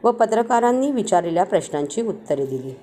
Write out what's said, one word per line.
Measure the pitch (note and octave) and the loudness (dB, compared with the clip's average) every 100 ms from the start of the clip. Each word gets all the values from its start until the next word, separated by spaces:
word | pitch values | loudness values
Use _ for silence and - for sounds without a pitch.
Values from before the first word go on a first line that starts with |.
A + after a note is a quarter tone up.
व | A#3 | 2
पत्रकारांनी | A#3 A3 A3 A3+ A#3 A#3+ B3+ C#4 | 2 2 2 2 2 4 2 0
विचारलेल्या | C4 G#3 F3+ F3 E3 | -2 2 0 2 0
प्रश्नांची | F#3+ F3 - D3+ C#3+ A3 | 0 0 -2 -6 -4 -4
उत्तरे | A3+ G#3+ - C#3+ C3 | -4 -6 -4 -2 -2
दिली. | C3 C3 B2+ | -6 -8 -14